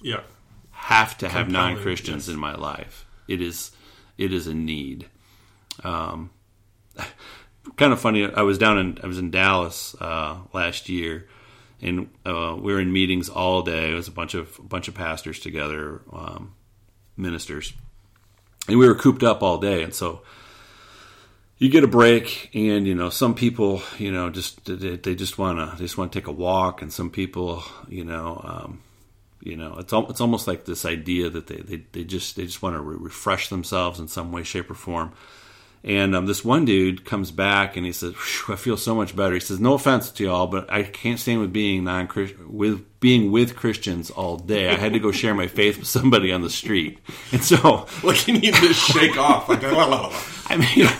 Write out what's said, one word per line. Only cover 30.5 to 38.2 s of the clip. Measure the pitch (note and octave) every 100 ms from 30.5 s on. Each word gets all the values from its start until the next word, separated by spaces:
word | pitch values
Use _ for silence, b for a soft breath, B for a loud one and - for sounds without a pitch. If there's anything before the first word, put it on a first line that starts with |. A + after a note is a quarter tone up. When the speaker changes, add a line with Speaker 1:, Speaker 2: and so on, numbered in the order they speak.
| F2
Speaker 2:
this | - E2+
idea | E2+ E2 D#2+ F2+ F2
that | E2 D#2+
they, | D#2+
they, | E2 E2 E2
they | F2+
just, | E2+ F#2 - -
they |
just | F2+ F2
wanna | F#2+ E2
re-, | D2 E2
refresh | E2+ - - F#2+ -
themselves | F#2+ F2 F#2+ F2+ E2+
in | D#2+
some | - E2+
way, | F2
shape, | D#2+ F#2+ F2
or |
form. | - - E2+ E2 B B B B B B B
And, | - G2 G2
um, | F#2+ F#2
this | G2
one | A2+ C#3
dude | C#3+ G2 F#2 F#2
comes | - G#2+ F2+
back | E2 F#2+ G2+ G2 F#2
and |
he | F2+
says, | F2 F2
"Phew, | F2+